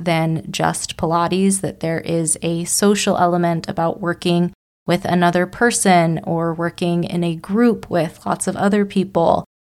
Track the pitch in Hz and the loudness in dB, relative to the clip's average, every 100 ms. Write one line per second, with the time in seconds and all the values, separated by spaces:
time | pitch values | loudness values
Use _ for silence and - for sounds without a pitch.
0 | 175 160 160 160 - 160 165 160 - - | -2 0 0 -2 -4 -2 -2 -2 -8 -4
1 | 165 170 170 180 196 190 151 - 165 165 | -2 0 0 2 2 0 -4 -4 -4 -4
2 | - 165 160 - 165 170 170 - 202 202 | -2 -2 -2 -2 -2 -4 -4 2 2 2
3 | 202 - 175 175 175 165 - - 165 - | 0 2 2 2 0 0 -4 -2 -2 -2
4 | 175 - 180 175 175 - _ _ - 180 | -4 -2 0 2 0 -4 _ _ -2 -2
5 | - 175 175 180 180 - 233 233 196 175 | 0 2 2 2 -2 0 0 2 4 4
6 | 165 160 - 165 165 165 170 - 175 170 | 4 0 -2 -2 -2 -2 -4 -2 -2 0
7 | 170 175 170 165 - 208 240 202 - 175 | -2 -2 -2 -4 -2 2 2 2 -2 -2
8 | 160 - - 170 - 190 196 208 202 196 | -2 -6 -6 -4 -4 0 0 2 0 -2
9 | 185 165 165 - - _ | 0 2 2 2 -2 _